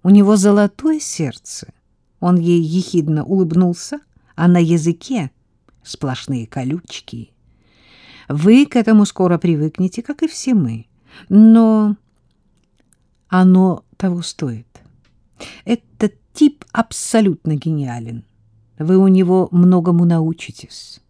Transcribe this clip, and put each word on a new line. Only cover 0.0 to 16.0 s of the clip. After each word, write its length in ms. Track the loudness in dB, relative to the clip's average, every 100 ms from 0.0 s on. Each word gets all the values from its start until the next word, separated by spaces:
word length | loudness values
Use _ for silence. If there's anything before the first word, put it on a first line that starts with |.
У 80 | 6
него 260 | 4 6 2
золотое 640 | 2 2 0 -2 -4 -4
сердце». 720 | -6 -8 -8 -8 -18 -18 -18 _ _ _ _ _
Он 160 | 0 0
ей 240 | 2 0
ехидно 640 | 0 -4 -2 -4 -2 -4
улыбнулся, 720 | -2 -2 0 0 0 -2 -12 -16 _ _ _ -2
а 100 | 2
на 120 | 2
языке 720 | 2 0 -2 -6 -8 -8 -8 _ _ _ _ _
сплошные 640 | -20 -10 -10 -10 -8 -10 -8
колючки. 840 | -10 -8 -8 -12 -20 -18 -18 -18 _ _ _ _ _ _ _ _ -20 -8
«Вы 380 | 0 4 4 4
к 100 | 0
этому 300 | 2 2 2
скоро 320 | -2 -2 0
привыкнете, 640 | -2 -2 -4 -4 -6 -6
как 200 | -12 -6
и 60 | -6
все 260 | -6 -2
мы. 320 | -2 -2 -8 -16 _ _ -20 0
Но 680 | 4 6 6 4 0 -2 -6 _ _ _ _ _ _ _ _ _ _ _ _ _
оно 560 | 2 4 4 2 -2 _ _
того 260 | -6 -6
стоит. 440 | -10 -10 -8 -10 -16 _ _ _ _ _ _ _ -20 -18
Этот 500 | -6 -6 _ _